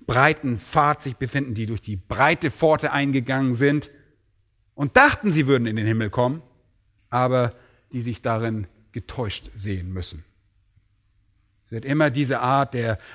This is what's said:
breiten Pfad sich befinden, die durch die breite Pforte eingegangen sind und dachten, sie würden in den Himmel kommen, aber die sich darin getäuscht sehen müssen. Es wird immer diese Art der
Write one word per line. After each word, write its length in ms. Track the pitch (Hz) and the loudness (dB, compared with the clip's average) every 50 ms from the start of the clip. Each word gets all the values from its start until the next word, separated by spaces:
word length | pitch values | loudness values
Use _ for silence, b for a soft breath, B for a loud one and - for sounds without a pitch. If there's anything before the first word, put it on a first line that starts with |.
| - | -6
breiten 540 | - 120 127 139 151 156 - - 131 120 101 | 0 2 4 4 4 2 0 -2 -4 -4 -4
Pfad 420 | - - - 160 147 147 147 - | -6 -2 2 2 2 2 2 -2
sich 140 | - 135 120 | -4 -8 -6
befinden, 380 | - 135 120 - 143 139 127 113 | -6 -6 -4 -4 -4 -4 -4 -6
die 120 | 113 110 | -6 -6
durch 140 | 104 113 101 | -6 -6 -8
die 140 | - 107 104 | -8 -8 -10
breite 560 | 92 - - - - 135 151 175 - - 147 | -10 -8 -6 0 2 4 4 4 2 -2 -4
Pforte 400 | - - 165 156 156 147 151 143 | -2 2 2 4 4 2 0 -2
eingegangen 640 | 135 143 143 139 135 135 117 127 131 135 139 127 123 | -2 0 0 0 0 0 0 -2 -2 0 0 0 2
sind 380 | 113 139 139 147 151 - - - - _ _ _ _ _ _ _ _ _ _ _ _ _ _ _ | 2 4 4 2 2 -2 -8 -14 -20 _ _ _ _ _ _ _ _ _ _ _ _ _ _ _
und 220 | - 143 - - | -6 -6 2 6
dachten, 340 | 247 277 294 - - - 208 | 6 6 6 4 0 0 0
sie 160 | 156 156 139 | 2 2 4
würden 200 | 131 139 127 117 | 4 4 2 2
in 100 | 110 107 | 0 -2
den 100 | 113 107 | 0 0
Himmel 220 | 110 110 110 110 101 | 0 0 0 -2 -2
kommen, 320 | - 127 123 127 143 165 - _ _ _ _ _ _ _ _ _ _ _ _ _ | 0 0 0 0 -2 -4 -10 _ _ _ _ _ _ _ _ _ _ _ _ _
aber 440 | 120 123 127 127 127 127 123 117 b b b b b b b b - | -2 0 2 2 2 2 2 0 b b b b b b b b -10
die 80 | 123 | -8
sich 200 | 117 123 113 - | -6 -6 -8 -6
darin 460 | - 123 113 113 113 113 110 107 101 - _ _ _ _ | -4 -4 -2 -2 -2 -4 -4 -6 -8 -10 _ _ _ _
getäuscht 600 | - 117 - - - - 120 101 - - - - - | -14 -14 -14 -10 -8 -8 -6 -6 -8 -10 -12 -16 -16
sehen 380 | 107 98 107 98 90 87 92 92 | -12 -8 -8 -6 -6 -8 -8 -8
müssen. 320 | 90 85 - - 76 - _ _ _ _ _ _ _ _ _ _ _ _ _ _ _ _ _ _ _ _ _ _ _ _ _ _ _ _ | -8 -10 -10 -12 -16 -20 _ _ _ _ _ _ _ _ _ _ _ _ _ _ _ _ _ _ _ _ _ _ _ _ _ _ _ _
Es 60 | _ | _
wird 140 | 117 113 120 | -12 -8 -4
immer 240 | 135 143 156 156 147 | -2 2 2 2 2
diese 320 | 120 139 143 123 135 117 | 2 0 0 0 -2 0
Art 320 | 127 127 135 139 139 135 - | 0 2 2 2 0 0 -2
der 240 | 120 117 113 107 B B B | -2 -2 -2 -4 B B B